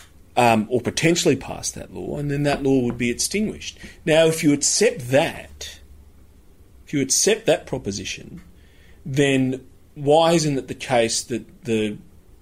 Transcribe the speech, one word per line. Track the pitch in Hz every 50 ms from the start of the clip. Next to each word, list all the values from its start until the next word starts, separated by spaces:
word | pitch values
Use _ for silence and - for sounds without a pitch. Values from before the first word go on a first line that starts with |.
| - - - - - - -
um, | 120 120 117 113 110 101 -
or | 131 117
potentially | - 104 - - - 165 175 - - 160 127
pass | 131 - - - - - -
that | - - - -
law, | 92 90 - - 143
and | 147 147 143
then | 139 143 147
that | 143 139 -
law | 139 135 135 131
would | 120 120 117
be | 123 123 120
extinguished. | 120 - - - - 208 214 170 - - - - - - - - - - -
Now, | 160 151 160 165
if | 160 160 - 165
you | 147 143
accept | 143 - - - - 196 165 - 147 123
that, | 120 131 147 165 - - 104 - - - - - - - - - - - - - - - - - - - - _ - - - - _ - - -
if | - 151
you | 139
accept | 135 139 - - - - 220 214 -
that | 147 165 - -
proposition, | - 147 - - 104 101 98 95 - - - - - - - - - - - - - - - - - - - -
then | 156 131 143 143 139 135 131 131 127 127 127 - - - - _ _ -
why | 147 139 143 147 165 165 165 175
isn't | 160 151 147 139 127
it | -
the | - 123
case | - - - 127 117 113 113 - - -
that | - 120 107 110 - - - -
the | 117 113 107 107 107 107 - - - - - - - - -